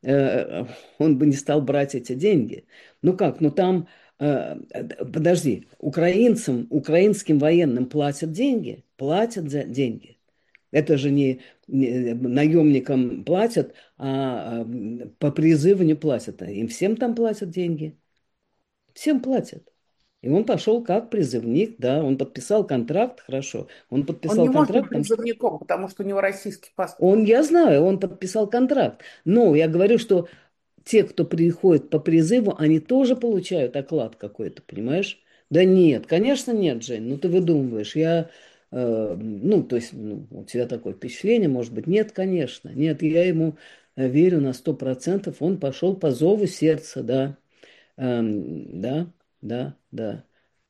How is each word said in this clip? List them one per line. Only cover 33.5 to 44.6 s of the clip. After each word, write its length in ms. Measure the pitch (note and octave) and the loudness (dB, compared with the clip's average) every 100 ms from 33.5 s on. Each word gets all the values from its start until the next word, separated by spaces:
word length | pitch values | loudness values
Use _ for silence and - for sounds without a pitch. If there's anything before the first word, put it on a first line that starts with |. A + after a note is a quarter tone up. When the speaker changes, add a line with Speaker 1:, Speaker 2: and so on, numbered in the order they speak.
| F3 B2 C#3 | -2 -2 -4
Speaker 1:
оклад 400 | C3+ D#3 A2 - | -4 -4 -4 -8
какой-то, 460 | G#2 - G2 - | -16 -10 -12 -12
понимаешь? 580 | - G2 A#2 E3+ G3+ - _ _ _ | -16 -10 -6 -4 -6 -10 _ _ _
Да 140 | D#3 | 4
нет, 420 | F#3 F#3 E3 A#2 - | 6 6 6 4 0
конечно 460 | E3 B3 C#4 B3 | 0 2 0 -2
нет, 300 | A3 E3+ A#2 | -2 -2 -4
Жень, 200 | B2 A2 | -8 -8
ну 140 | A#2 C#3+ | -8 -4
ты 100 | F#3 | 0
выдумываешь. 680 | F#3 F3 D3+ B2+ A2 G#2+ D#3 | 0 2 0 0 -4 -6 -2
Я, 340 | D#3+ E3+ E3 - _ _ _ | 0 0 -4 -12 _ _ _
э, 440 | B2+ A#2+ A2 G#2+ F2 | -6 -2 -2 -4 -6
ну, 440 | A2 G2+ D3+ G3 | -10 -4 0 0
то 120 | - A#2+ | 0 -6
есть, 160 | - | -6
ну, 340 | - G#2+ G2+ - | -12 -12 -12 -14
у 140 | - | -18
тебя 220 | - A#2+ A#2+ | -10 -6 -6
такое 280 | A#2 G2 | -8 -10
впечатление, 540 | - B2+ - G3 A#3 E3 | -12 -14 -6 0 2 2
может 240 | B2+ A#2 | -2 -4
быть. 120 | A2 D#3+ | -8 -2
Нет, 260 | G#3 G#3+ | 0 -2
конечно, 580 | - F#3+ F3+ B2+ - - | -4 -2 -2 -4 -8 -12
нет, 320 | C3 D#3+ D3+ | -4 -2 -2
я 220 | D#3 E3 F3+ | 0 2 2
ему, 300 | D#3+ D#3+ D3+ - _ _ - | 0 -2 -4 -18 _ _ -4
э, 120 | C3 | 0
верю 320 | C#3 F#3 E3 | 4 4 4
на 120 | C3+ | 0
сто 220 | B2+ | -2